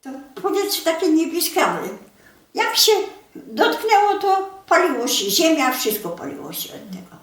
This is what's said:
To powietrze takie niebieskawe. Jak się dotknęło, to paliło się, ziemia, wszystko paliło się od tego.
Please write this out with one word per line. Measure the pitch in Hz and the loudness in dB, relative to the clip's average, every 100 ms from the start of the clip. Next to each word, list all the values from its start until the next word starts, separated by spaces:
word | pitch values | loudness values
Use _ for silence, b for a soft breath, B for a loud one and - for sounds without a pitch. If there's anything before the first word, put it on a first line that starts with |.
To | 269 277 - - | -14 -16 -16 -8
powietrze | 302 311 392 - | -2 -2 -2 -2
takie | - 320 359 | -2 0 4
niebieskawe. | 311 330 339 - 370 - - - - - b b b b | 4 2 -2 -2 0 0 -2 -6 -10 -18 b b b b
Jak | - 466 - | -4 -2 2
się | - 403 - - _ - | 4 4 2 -8 _ -18
dotknęło, | - 226 - - 440 415 415 403 | -14 0 0 2 2 4 4 2
to | 403 381 381 - - | 2 0 0 -10 2
paliło | 339 359 247 240 | 4 4 0 -2
się, | - 196 | -2 0
ziemia, | 202 320 302 262 | 2 4 4 0
wszystko | 247 226 202 180 | 0 -2 -2 -6
paliło | 170 139 139 147 | -10 -10 -12 -12
się | - - | -12 -12
od | - 214 | -14 -14
tego. | 185 - - | -16 -16 -20